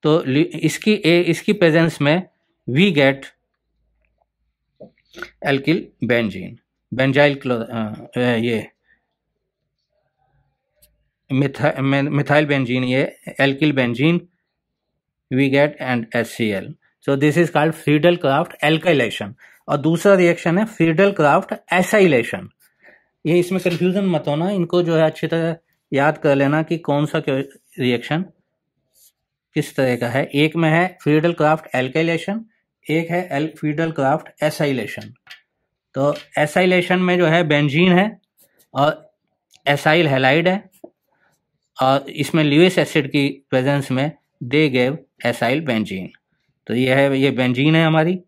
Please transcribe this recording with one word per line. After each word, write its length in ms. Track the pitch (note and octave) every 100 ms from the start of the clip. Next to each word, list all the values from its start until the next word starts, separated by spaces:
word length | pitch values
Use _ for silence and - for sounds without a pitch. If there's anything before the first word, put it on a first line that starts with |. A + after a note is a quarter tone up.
तो 200 | D#3 D#3+
ल्यू-, 240 | C#3 C3 E3+
इसकी 560 | D#3+ D#3+ - - G#3+
ए-, 180 | D#3+ E3+
इसकी 300 | F3 E3 -
प्रेजेंस 480 | G#3 E3+ D#3 E3 -
में 280 | C#3+ E3 F#3 _ _ _ -
we 220 | B2+ G3+
get 320 | D3+ C3+ C3+ - _ _ _ _ _ _ _ _ _ _ _ _ _ _ _ - _ _ - - _ -
alkyl 340 | C#3 C#3 E3 - _
benzene, 520 | A2+ A#2+ A2 F#2 F2+ A#2+ _ _ _
benzyl 420 | A2+ C3+ C3+ D3 C#3
chlor-, 340 | C3 A#2+ A2+
अ, 380 | A#2 G#2+ G#2+ - -
अ, 40 |
ये 480 | B2 A#2 A#2+ A2+ G2+ _ _ _ _ _ _ _ _ _ _ _ _ _ _ _ _ G1+ G1+ _ _ _ _ _ _ _ _
methy-, 440 | C3 C#3 C#3 C#3 C3+
me-, 320 | C3+ C#3 C#3
methyl 380 | C#3+ C#3+ D3 D3+
benzene, 380 | C#3+ B2 B2+
ये 280 | B2+ B2+ C#3 - - -
alkyl 320 | C#3 C#3 D#3
benzene 480 | C3+ B2 A#2+ D3 E3+ - _ _ _ _ _ _ _ _ _ _
we 160 | B2+ C#3
get 200 | C#3 D3 D3
and 220 | C3 B2 A2+ A#2+
H 100 | A#2
C 260 | - A2+
L। 140 | G2 G2+ D3+ _ _ -
So 80 | C#3
this 200 | D3+ D3+
is 140 | E3
called 240 | D3 D#3
Friedel 440 | D#3 - D3+ E3 F3
Crafts 360 | C#3+ C3+ F3 -
alkylation। 680 | D3 D#3+ F3 D3+ A#2 - G#2 A2 - _ -
और 80 | C#3+
दूसरा 380 | C#3+ E3 G#3
रिएक्शन 440 | G3 F3 E3+ F3 E3+
है 80 | A3
Friedel 480 | - E3 D#3+ G3+ G3
Crafts 360 | D3 D#3+ - - _
acylation। 720 | F3 F3+ G#3+ F#3 C3 A2+ G2 F#2 _ _ _ - _ _ _ -
ये 120 | F3
इसमें 220 | F3 F#3+
कन्फ्यूजन 440 | F3+ E3+ F3+ F#3
मत 200 | G3 D#3+ C#3+
होना, 220 | D3 F3
इनको 320 | G3+ E3 F3+
जो 140 | E3+ D#3+
है 60 |
अच्छी 240 | D#3+ D#3 D#3
तरह 300 | E3 E3 D#3+ _ _ _
याद 260 | C3+ C#3+ D#3
कर 180 | D3+ C#3
लेना 260 | C#3 D3+
कि 160 | D#3+ E3
कौन 280 | - C#3+ D3
सा 140 | D#3+
क्यो-, 240 | D3+ C3+ C3+ - _ -
रिएक्शन 460 | B2 A#2+ - D#3 F#3 _ _ _ _ _ _ _ _ _ _ _ _
किस 220 | - D3 -
तरह 200 | C3 B2
का 120 | A#2+
है। 180 | C3 D#3+
एक 220 | C#3+ D#3 E3+
में 140 | D#3+
है 280 | E3 F3+ F3+
Friedel 360 | - D3+ E3+
Crafts 320 | E3 D3+ D#3 -
alkylation, 640 | C3 B2+ D3 E3 E3 E3 G#3 A3+ _ _ _ -
एक 200 | D#3 E3
है 180 | F3 F3+
एल-, 200 | C#3+ D#3 -
Friedel 340 | D3+ D3 E3 D#3+
Crafts 540 | C3+ D3+ - _ D3+
acylation। 520 | - D3 C3 G#2 - G#2+ - _ - _ _ _ _ _
तो 180 | - C#3 C#3+ - -
acylation 600 | D3+ F#3 F#3 F#3 F3 F3+
में 200 | F#3 F3+
जो 80 | E3+
है 160 | E3
बेंजीन 500 | E3 D3 D3 C#3+ F#3
है 280 | F3+ G#3 - _ _ _ _ _
और 380 | B2+ D3 - - _ _ _ _ _ -
acyl 380 | C#3+ D#3 D#3+ D#3+
halide 400 | C3+ C3 D3+ E3+
है, 220 | F#3+ - _ - _ _ _ _ _ _ _ _ -
और 280 | C3 C3+ -
इसमें 340 | - C#3 D#3+
ल्यूइस 340 | D3+ D3+ F3+ F3+
एसिड 300 | D3 D#3+ C#3+
की 380 | D3 C#3 C#3 _
प्रेजेंस 400 | C3+ B2+ C#3+ C3+
में 220 | B2+ C#3+ - _ _
they 300 | B2 C#3+ D#3
gave 220 | B2+ B2 D#3+ - _ A#2+
acyl 380 | A#2 A#2+ C#3
benzene। 420 | D#3 A2+ F#2+ F#2+ F2 _ _ _ _ _ -
तो 80 |
ये 200 | A#2 B2+
है, 240 | C3+ C#3 C3+
ये 120 | C3+
बेंजीन 460 | A#2+ B2+ B2 D3 D#3+
है 100 | D#3+
हमारी 340 | D#3+ D#3 F#3